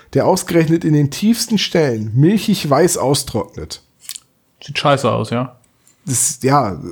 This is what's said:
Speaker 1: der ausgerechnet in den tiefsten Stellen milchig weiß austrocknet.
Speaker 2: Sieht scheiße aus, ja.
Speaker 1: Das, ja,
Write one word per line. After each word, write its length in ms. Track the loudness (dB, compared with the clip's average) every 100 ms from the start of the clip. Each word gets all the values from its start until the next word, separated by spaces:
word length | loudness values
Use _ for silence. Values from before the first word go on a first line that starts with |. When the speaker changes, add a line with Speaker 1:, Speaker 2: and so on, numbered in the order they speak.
| _
Speaker 1:
der 120 | 0 2
ausgerechnet 580 | 0 0 0 2 0
in 100 | 2
den 160 | 2 2
tiefsten 480 | 0 0 0 0 -2
Stellen 520 | 0 0 0 0 -2
milchig 540 | 2 4 4 0 -2 0
weiß 280 | 2 2 0
austrocknet. 840 | 0 -2 -2 -6 -6 -10 -14 -14 _ _ -18 -18 _ _ _ _
Speaker 2:
Sieht 160 | -14 -4
scheiße 320 | 0 2 0
aus, 200 | -2 -2
ja. 280 | -4 -6 -10 _ _ _ _ -6
Speaker 1:
Das, 340 | -2 -2 -2
ja, 380 | 0 2 0 -4 -10